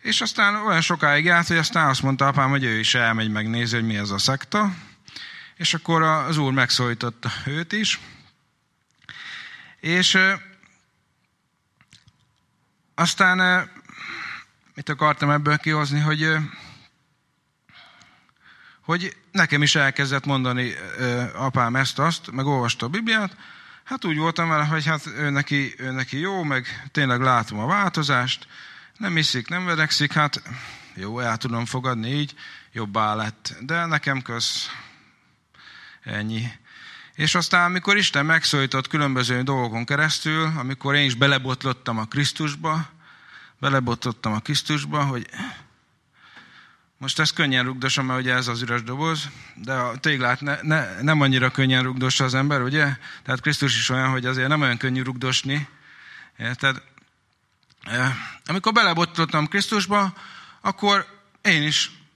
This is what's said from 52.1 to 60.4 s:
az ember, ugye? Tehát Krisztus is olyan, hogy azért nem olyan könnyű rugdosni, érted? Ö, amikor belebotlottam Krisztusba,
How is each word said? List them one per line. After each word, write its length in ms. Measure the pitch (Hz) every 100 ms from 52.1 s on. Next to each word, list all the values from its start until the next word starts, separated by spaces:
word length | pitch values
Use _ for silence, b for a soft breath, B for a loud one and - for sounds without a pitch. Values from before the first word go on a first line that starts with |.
| -
az 100 | 131
ember, 280 | 131 139 147
ugye? 340 | 123 147 143 135 B B
Tehát 180 | - 127
Krisztus 360 | 151 143 139 120
is 120 | -
olyan, 220 | 127 131
hogy 160 | 131 123
azért 220 | 131 131
nem 120 | 151
olyan 160 | 139 117
könnyű 260 | 135 127
rugdosni, 680 | 127 127 127 127 135 147 143 B B B B B B _
érted? 440 | 117 123 139 131 - - _ _ _ _ _ _ _ _ 98
Ö, 180 | 120 127 127 B B
amikor 280 | - 180 202
belebotlottam 760 | 220 208 165 170 - 165 160 151
Krisztusba, 640 | 202 190 214 185 208 196 185 B B